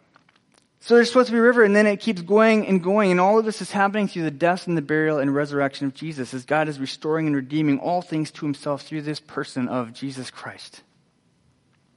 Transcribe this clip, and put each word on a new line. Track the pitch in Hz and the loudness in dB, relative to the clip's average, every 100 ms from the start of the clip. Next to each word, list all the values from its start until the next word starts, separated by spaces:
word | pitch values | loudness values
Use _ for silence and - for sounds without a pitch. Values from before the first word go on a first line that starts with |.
| _ _ _ _ _ _ _ _ | _ _ _ _ _ _ _ _
So | - | 4
there's | 233 233 | 4 6
supposed | 254 247 | 4 2
to | |
be | 233 | 4
a | |
river, | 240 240 | 4 6
and | 208 208 | 6 6
then | 214 | 4
it | 202 | 0
keeps | - 180 | -2 -4
going | 170 208 220 214 190 | 2 4 6 4 2
and | 190 | 0
going, | 175 214 196 | 2 2 2
and | 180 | 4
all | 190 220 | 4 2
of | 220 | 0
this | 208 | -4
is | 185 | -6
happening | 208 196 214 196 | 0 0 0 -4
through | 175 | -4
the | 156 | -6
death | 139 170 180 180 | 0 0 0 -2
and | 165 | -4
the | |
burial | 143 156 156 151 | 0 0 0 0
and | 139 | 0
resurrection | 139 147 143 139 - 139 | -2 -2 -2 -2 -2 -8
of | - | -6
Jesus, | 160 147 120 | -10 -8 -8
as | 131 - | -8 -4
God | 151 156 | -2 -2
is | 139 | -6
restoring | 131 - 156 160 156 | -10 -8 -4 -2 0
and | 143 | -2
redeeming | 131 156 151 139 | -2 -2 0 0
all | 143 180 | -2 -4
things | 165 156 151 | -4 -6 -6
to | - 151 | -6 -8
himself | 139 147 139 | -6 -6 -8
through | - 156 | -8 -10
this | 147 147 | -8 -10
person | - 143 147 135 123 | -10 -10 -8 -6 -4
of | 127 113 | -4 -6
Jesus | 117 139 131 123 | -10 -12 -10 -14
Christ. | - 117 98 - - _ _ _ _ _ _ _ _ _ _ _ | -14 -18 -18 -20 -20 _ _ _ _ _ _ _ _ _ _ _